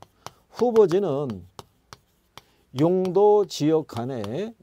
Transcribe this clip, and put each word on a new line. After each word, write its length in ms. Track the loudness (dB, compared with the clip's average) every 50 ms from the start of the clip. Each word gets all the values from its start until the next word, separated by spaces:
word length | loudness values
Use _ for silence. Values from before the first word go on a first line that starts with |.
| -16 _ _ _ _ -20 -20 _ _ _
후보지는 800 | -6 -4 -2 2 4 4 4 4 4 0 0 -2 -2 -4 -4 -6 -8 -10 -14 -18 _ -20 -20 _ _ _ _ _ -20 -20 _ _ _ _ _ _ _ -20 -20 _ _ _ _ _ -4 -2
용도 680 | 0 2 2 0 0 0 2 4 4 4 4 4 2
지역 420 | -2 -4 -4 -2 0 0 0 -2 -4
간에, 680 | -8 -10 -8 -8 -8 -10 -8 -8 -8 -8 -10 -10 -14 _